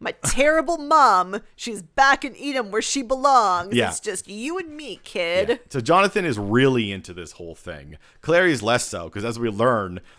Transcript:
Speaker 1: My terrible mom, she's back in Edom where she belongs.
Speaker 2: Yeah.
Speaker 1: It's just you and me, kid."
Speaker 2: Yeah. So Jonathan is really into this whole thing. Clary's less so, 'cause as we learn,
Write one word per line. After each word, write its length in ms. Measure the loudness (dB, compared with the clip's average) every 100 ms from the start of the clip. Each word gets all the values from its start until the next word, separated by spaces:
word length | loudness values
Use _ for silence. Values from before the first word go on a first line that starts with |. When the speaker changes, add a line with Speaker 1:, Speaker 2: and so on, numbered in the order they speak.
Speaker 1:
My 100 | -10 -6
terrible 540 | -2 2 2 2 0 -4
mom, 640 | 2 6 6 4 0 -6 -12 -12
she's 260 | -10 -10
back 420 | -4 2 4 4
in 120 | -2 -8
Edom 320 | -6 -6 -4
where 100 | -4
she 200 | -2 -4
belongs. 720 | -4 0 4 4 4 0 0 0
Speaker 2:
Yeah. 140 | 0
Speaker 1:
It's 100 | -4
just 280 | -8 -10 -10
you 300 | -10 -8 -8
and 180 | -10 -14
me, 220 | -14 -16
kid." 460 | -10 -6 -2 0 0
Speaker 2:
Yeah. 60 | -2 -6
So 120 | -4
Jonathan 440 | 2 4 4 0 -2
is 120 | -2
really 520 | 0 4 4 2 -2
into 220 | -6 -12
this 200 | -14 -16
whole 220 | -16 -16 -14
thing. 420 | -14 -16 -16 -20 _ _
Clary's 400 | 0 2 2 2
less 260 | 2 0 -2
so, 220 | -8 -10
'cause 160 | -8 -8
as 120 | -4
we 100 | -4
learn, 500 | 0 2 2 -2 -10 -16